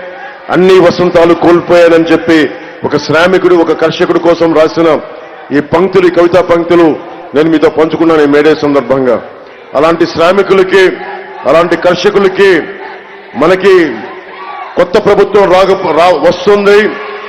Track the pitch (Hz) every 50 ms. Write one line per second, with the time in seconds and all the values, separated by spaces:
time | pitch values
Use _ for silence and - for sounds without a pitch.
0 | - - - - - - - - - - - 160 185 185 190 185 170 170 - -
1 | 180 180 170 170 165 170 170 - - 160 175 170 - - 175 175 170 165 165 165
2 | 160 165 160 160 - - 165 160 143 123 - - - - - - - 127 139 147
3 | - - 147 160 170 185 190 175 180 180 180 170 165 156 156 - 156 160 156 -
4 | 180 170 175 170 170 165 170 165 170 165 160 151 160 151 156 165 165 165 151 131
5 | - - - - - - - - - - 131 147 143 - 165 165 185 185 185 196
6 | 175 170 170 170 175 170 180 180 170 170 170 170 165 170 175 175 170 156 131 -
7 | - - - - - - - 139 156 165 160 147 156 156 - 147 160 165 160 151
8 | 165 165 160 156 147 143 143 147 147 156 151 143 151 143 143 139 123 120 135 135
9 | 131 123 113 95 - - - - - - - - - - - 131 151 165 170 170
10 | 170 - - 156 165 175 190 202 190 160 190 190 185 - 190 196 185 175 - -
11 | - - - - - - - - - 123 147 165 170 170 180 170 - 180 180 -
12 | - 202 - 202 196 185 - - 196 196 180 151 - - - - - - - -
13 | - - - - - - - 113 147 170 190 185 185 196 185 180 165 143 117 107
14 | 98 - - - - - - - - - - - - - - - 180 180 - 214
15 | - 196 202 196 196 190 196 208 196 170 180 185 190 185 190 185 175 160 147 156
16 | 170 185 180 143 143 175 165 - - 208 202 202 202 196 208 208 214 180 - -
17 | - - - - -